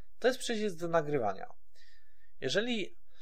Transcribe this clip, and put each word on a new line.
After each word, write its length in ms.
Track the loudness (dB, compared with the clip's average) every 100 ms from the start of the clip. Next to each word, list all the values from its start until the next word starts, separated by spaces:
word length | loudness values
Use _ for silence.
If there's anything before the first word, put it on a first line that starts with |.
| -6 2
to 80 | 2
jest 120 | 4
przycisk 380 | 0 0 0 0
do 100 | 2
nagrywania. 680 | 4 4 2 2 0 -4 -6 -6 -6 -6 -4 -4 -6 -4 -2
Jeżeli, 560 | 2 2 2 0 -2 -4 -6 -6